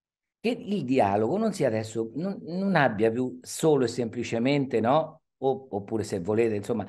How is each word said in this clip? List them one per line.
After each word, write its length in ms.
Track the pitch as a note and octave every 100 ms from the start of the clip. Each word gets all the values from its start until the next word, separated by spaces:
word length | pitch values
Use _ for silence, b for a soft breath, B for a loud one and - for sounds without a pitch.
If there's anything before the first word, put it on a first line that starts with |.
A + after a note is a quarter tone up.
| _ _ _ _
che 80 | G#3+
il 360 | A#3+ F#3 G3+
dialogo 520 | B2+ C3 G2+ G#2 A2 F#3+
non 160 | A3
sia 160 | - C3+
adesso, 420 | A2 A2 A2+ A2+
non, 240 | C#3 F#3+ F#3+
non 320 | C#3+ F3 G3
abbia 360 | E3+ C3 G#2 A2+
più 280 | A#2 B2+ B2+
solo 420 | - - D#3+ C#3+
e 40 | A#2+
semplicemente, 920 | A#2+ A2+ A#2+ A2 A2+ B2 C#3+ C3 A#2
no? 420 | A2+ D3+ D#3 - _ -
O-, 300 | C3+ B2+ -
oppure 320 | G2+ G2+ A2+
se 180 | G2 G2+
volete, 360 | F2 G#2+ A#2 G#2
insomma, 300 | G2+ A2+